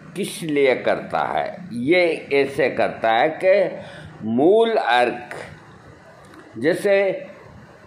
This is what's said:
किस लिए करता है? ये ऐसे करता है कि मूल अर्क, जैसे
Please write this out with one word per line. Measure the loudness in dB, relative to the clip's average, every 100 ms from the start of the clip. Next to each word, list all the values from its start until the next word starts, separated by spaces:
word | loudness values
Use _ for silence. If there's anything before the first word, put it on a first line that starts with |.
| -12 -8
किस | -8 -8
लिए | -2 2 4 4
करता | 0 -2 -2 -4
है? | -2 -2 -4 -8 -12
ये | -6 0 2 2 -2 -2
ऐसे | 0 0 0 -2
करता | 0 -2 0 0
है | 2 0 0
कि | 2 2 2 -4 -14 -18 -18 -10
मूल | -4 2 4 4 4
अर्क, | 0 2 2 2 -2 -10 -14 -16 -18 -20 -20 -20 -20 -20 -20 -20 -20 -18 -2
जैसे | 0 0 2 2 2 -2 -10 -18 -20 -20 -20 -20